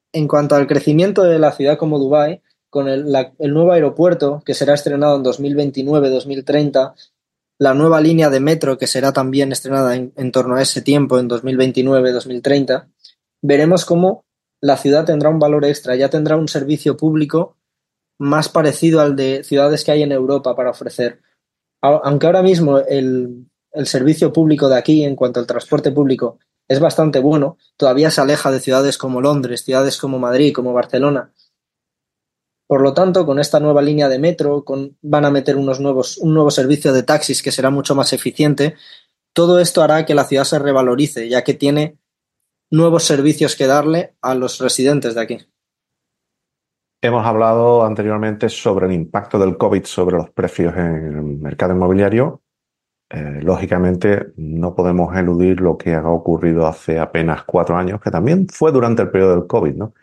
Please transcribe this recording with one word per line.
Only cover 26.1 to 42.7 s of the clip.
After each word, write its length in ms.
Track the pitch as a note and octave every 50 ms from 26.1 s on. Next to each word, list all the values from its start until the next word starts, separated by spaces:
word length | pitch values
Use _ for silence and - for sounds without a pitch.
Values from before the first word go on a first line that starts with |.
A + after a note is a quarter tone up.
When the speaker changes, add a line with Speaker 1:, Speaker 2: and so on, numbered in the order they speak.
| C3 A2+ B2 A#2 - _ _ _ _ _ _ -
Speaker 1:
es 120 | C3+ C3+
bastante 380 | D#3+ F#3+ - - D#3 D#3 C#3 C#3
bueno, 380 | B2+ D3 D3+ D3+ C#3 - - _ _ _ _ -
todavía 320 | D3 C3 B2 C#3 D#3 D#3
se 100 | - -
aleja 300 | C#3 C3+ D3 - - C#3+
de 100 | C3 C3
ciudades 380 | - - C3 C3 C#3 C#3 C3+ -
como 240 | - C3 B2+ B2+ B2+
Londres, 420 | C#3+ D3 C#3+ B2+ A#2+ B2 A#2+ -
ciudades 320 | - C3 C3 C3+ C#3 C3+
como 220 | - - C3+ C3+ C3
Madrid, 340 | B2+ B2 B2 C3 D3+ C#3+ -
como 220 | - B2 B2+ B2
Barcelona. 580 | B2 A#2+ - - B2+ C3+ C#3+ C#3+ C3 - - _ _ _ _ _ _ _ _ _ _ _ _ _ _ _ _ _ _ _ _ _ _ _ _ _ _ _
Por 160 | - D3+ C3+ C3+
lo 100 | C#3 C3+
tanto, 320 | E3+ F#3 F#3+ E3+ F#3+ E3+
con 140 | D3+ C3+ C#3+
esta 220 | D3 - - D3+
nueva 200 | D3 D3+ D3 D3
línea 300 | C#3+ C#3+ D3+ D3+ D3 C#3
de 80 | C3 C3
metro, 440 | D3 E3+ F3 - D#3+ C#3+ D3 C#3+ C3+
con, 360 | - C3+ C3+ C#3 C#3 C#3 _
van 240 | - D3+ D3 D3 D3
a 60 | C#3+
meter 260 | C#3+ C#3 B2+ - C#3
unos 240 | C#3 C#3 C3+ C3+ C3
nuevos, 380 | C#3 C#3+ C#3 C3 B2+ - - -
un 160 | - D#3+ D#3
nuevo 160 | D#3 D3+ D3
servicio 420 | - - C3 C3 D3+ D3 - D#3 C3
de 100 | C3 A#2+
taxis 400 | - D#3 D3 - - C3+ - -
que 80 | C3+
será 200 | - - C3 C3
mucho 240 | C#3 C#3 C3+ - C#3+
más 180 | C#3 B2+ - -
eficiente, 640 | B2 - B2 - - D3+ D3 C#3+ - C#3+ D#3 E3 - - - - - _ _ _ _ _ _ -
todo 260 | - E3+ E3+ F3+ F3+
esto 240 | F3 E3 - F3 D#3
hará 220 | D3 D3+ D#3+ D#3+
que 100 | - D3+
la 100 | D3 C3+
ciudad 200 | - C#3+ C3+ C3+
se 140 | - E3 D3
revalorice, 720 | C#3 C#3+ C#3 C3 C3 B2+ B2 B2+ D3+ D3 - A#2+ A2+ A#2
ya 140 | B2 B2 A#2
que 100 | - C3+
tiene 420 | - C#3 C#3 C#3+ D3+ D3+ D#3+ - _ _ _ _ _ _ _ _ _ _ _ _ _ _ -